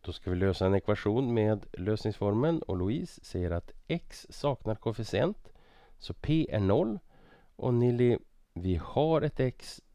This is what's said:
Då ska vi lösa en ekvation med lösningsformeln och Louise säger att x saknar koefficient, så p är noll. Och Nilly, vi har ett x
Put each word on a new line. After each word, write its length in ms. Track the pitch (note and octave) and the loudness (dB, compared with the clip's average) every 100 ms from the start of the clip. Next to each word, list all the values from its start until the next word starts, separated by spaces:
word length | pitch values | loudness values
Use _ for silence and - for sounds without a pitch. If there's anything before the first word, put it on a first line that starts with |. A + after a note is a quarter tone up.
| - | -10
Då 60 | |
ska 180 | - - | -8 -4
vi 60 | F2+ | 0
lösa 300 | G2 F#2 F#2+ | 0 2 2
en 80 | |
ekvation 600 | G2 - G#2 G#2 A2 C3 | 2 0 0 0 0 0
med 320 | A#2 G#2+ G#2 - | 2 2 2 -4
lösningsformeln 880 | - F#2 A2 A2 G2+ G2+ G#2+ D3 E3+ | -6 -2 -2 -2 -2 0 2 2 0
och 140 | - F#2 | -2 -2
Louise 480 | F#2 D3 F3+ - | 0 -2 -6 -12
säger 260 | - F#2 F2 | -8 -4 -2
att 200 | E2+ - - - | -4 -6 -18 -6
x 400 | E3+ - - - | -6 -6 -18 -18
saknar 440 | - D3 C3 G#2+ | -4 -4 -2 -4
koefficient, 800 | A2 A#2 A2+ G#2+ G2 D#3+ G#3+ - - - - - - | -4 -4 -4 -2 0 0 -2 -14 -20 -20 -20 -20 -18
så 160 | - | -12
p 320 | - - D#3+ - | -8 0 0 2
är 100 | G#2+ | 2
noll. 380 | F#2+ A2+ G#3 G#3 - - - - - - | 4 4 2 -4 -10 -20 -20 -20 -20 -4
Och 180 | C3 | 0
Nilly, 440 | A#2+ B2 A#2+ B2 A#2 - - _ | 4 4 6 4 4 -2 -20 _
vi 260 | - F2+ F2 | -4 0 0
har 380 | - - D#3 D#3+ | 0 0 2 2
ett 180 | D3+ - | 0 0
x 400 | C3 - - - _ | -2 -2 -16 -18 _